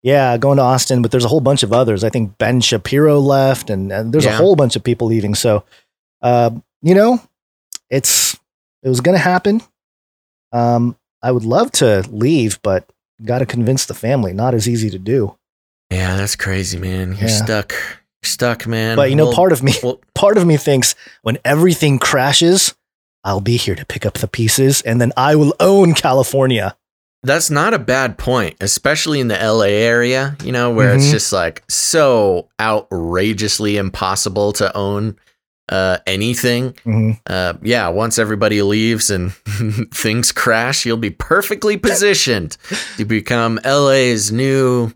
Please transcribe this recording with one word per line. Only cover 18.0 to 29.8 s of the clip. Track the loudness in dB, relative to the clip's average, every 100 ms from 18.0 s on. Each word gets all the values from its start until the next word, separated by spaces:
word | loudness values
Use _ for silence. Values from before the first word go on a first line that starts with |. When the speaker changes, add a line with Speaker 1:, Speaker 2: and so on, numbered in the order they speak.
| _ _ -10
Speaker 2:
stuck, | -4 -2 -4 -4
man. | -4 -2 0
Speaker 1:
But, | 2
you | 2
know, | 2
Speaker 2:
Well, |
Speaker 1:
part | 4 2
of | 2
me, | 0 0
Speaker 2:
well | -4 -8 _
Speaker 1:
part | 0 2 4
of | 4
me | 2
thinks | 2 0 0 -4 -12 -10
when | -6 -4
everything | 0 2 2 2 2 2
crashes, | 0 0 2 2 4 2 0 -4 _ _ _ _
I'll | -4 -2
be | 0 -2
here | -2
to | -6
pick | -6 -6 -6
up | -4
the | -8
pieces, | -2 -2 2 2 2
and | 0 0
then | 0 2
I | 2 4
will | 2 2
own | 4 6 6
California. | 4 2 2 2 0 2 0 -2 -8 _ _ _ _
Speaker 2:
That's | -2 -2 0
not | 0 0
a | -2
bad | -2 -2 -2 -4
point, | -2 -2 -2 -4
especially | -4 -2 -2 -2 -2 -2
in | -2
the | -2
L | 0 2
A | 2
area, | 2